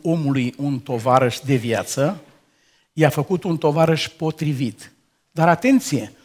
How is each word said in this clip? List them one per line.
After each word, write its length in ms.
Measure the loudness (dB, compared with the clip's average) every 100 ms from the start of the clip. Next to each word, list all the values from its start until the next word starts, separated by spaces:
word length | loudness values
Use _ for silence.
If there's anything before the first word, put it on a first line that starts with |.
omului 520 | -4 -2 -2 -2 -4 -4
un 220 | -6 -6
tovarăș 600 | -6 -4 2 2 2 0
de 160 | -2
viață, 680 | -2 0 -4 -4 -2 -2 -4 -14 _ _ _ _ _ _
i-a 160 | 2 2
făcut 360 | 2 -2 -2
un 120 | -2 -2
tovarăș 520 | 0 2 2 2 -4
potrivit. 840 | -6 -6 -4 -4 -2 -4 -8 -18 _ _ _ _
Dar 180 | 2 4
atenție, 640 | 4 4 2 2 -4 -6 -14